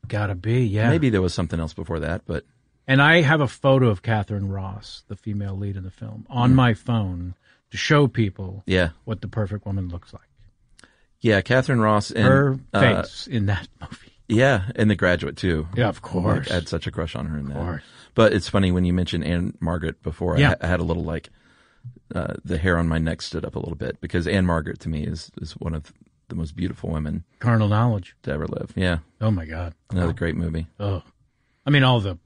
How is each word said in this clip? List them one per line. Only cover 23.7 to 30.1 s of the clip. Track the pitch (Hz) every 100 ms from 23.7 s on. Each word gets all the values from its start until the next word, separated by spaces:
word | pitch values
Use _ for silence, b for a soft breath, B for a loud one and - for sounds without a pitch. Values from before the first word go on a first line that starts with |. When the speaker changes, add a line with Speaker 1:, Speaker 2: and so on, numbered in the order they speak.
| 78
Speaker 2:
bit | 64 -
because | 87 90 80
Anne | 98
Margaret | 90 82 73 82
to | 80
me | 78 78
is, | 80 - -
is | 80
one | - 85
of | 80 73 _ _ _ _
the |
most | 87 78 78
beautiful | - - -
women | 80 76 82 - _
Speaker 1:
Carnal | 120 113 104
Knowledge. | 104 120 107 85 _
Speaker 2:
to | -
ever | 71 80
live. | - -
Yeah. | - 92 82 - _
Speaker 1:
Oh, | 110
my | 98 80
God. | 80 85 - _
Speaker 2:
Another | 92
Speaker 1:
Wow. | 87